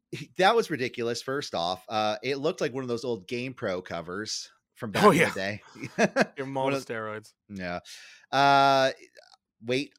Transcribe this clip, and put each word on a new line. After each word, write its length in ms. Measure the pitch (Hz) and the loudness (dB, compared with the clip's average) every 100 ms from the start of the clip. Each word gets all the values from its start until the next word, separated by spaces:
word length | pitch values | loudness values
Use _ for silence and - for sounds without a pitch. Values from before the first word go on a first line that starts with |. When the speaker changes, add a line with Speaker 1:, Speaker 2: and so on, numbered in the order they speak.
| _ | _
Speaker 1:
<laughs> 240 | 127 147 - | -14 -8 2
that 180 | 190 233 | 4 4
was 140 | 202 | 2
ridiculous, 540 | 135 123 - 117 120 | -2 -4 -2 -4 -4
first 320 | - 139 131 92 | -4 -6 -4 -2
off. 280 | 87 92 - | -2 -2 -4
Uh, 280 | 110 107 107 | -2 0 -2
it 140 | 127 139 | -4 -2
looked 260 | 147 185 | -2 -2
like 120 | 156 | -4
one 100 | 131 | -4
of 60 | 127 | -6
those 140 | 117 | -4
old 240 | 127 113 87 | -4 -6 -4
GamePro 560 | 120 127 123 110 92 | -6 -6 -6 -4 -4
covers 680 | - 87 82 95 107 - - _ _ _ | -6 -8 -8 -8 -8 -10 -12 _ _ _
from 160 | 117 | -6
back 120 | - | 4
Speaker 2:
Oh, 60 | 208 | 6
Speaker 1:
in 60 | 139 | 8
Speaker 2:
yeah. 120 | 127 | 4
Speaker 1:
the 40 | |
day. 280 | 101 95 104 - - 127 - | 0 -4 -6 -12 -14 -8 0
<laughs> 400 | 214 - - - | 0 2 -2 -4
Speaker 2:
You're 80 | 135 | -8
Speaker 1:
One 220 | 135 131 | -2 -2
Speaker 2:
on 60 | |
Speaker 1:
of 120 | 139 127 | -2 -4
Speaker 2:
steroids. 480 | 113 107 107 107 _ - | -8 -8 -10 -14 _ -16
Speaker 1:
Yeah. 300 | 98 90 87 - - - - _ | -10 -8 -8 -10 -18 -20 -20 _
Uh, 600 | 135 139 139 139 135 135 - 64 - - _ _ _ 113 | 4 6 8 6 6 2 -2 -12 -20 -20 _ _ _ -4
wait, 280 | 131 143 | -2 -4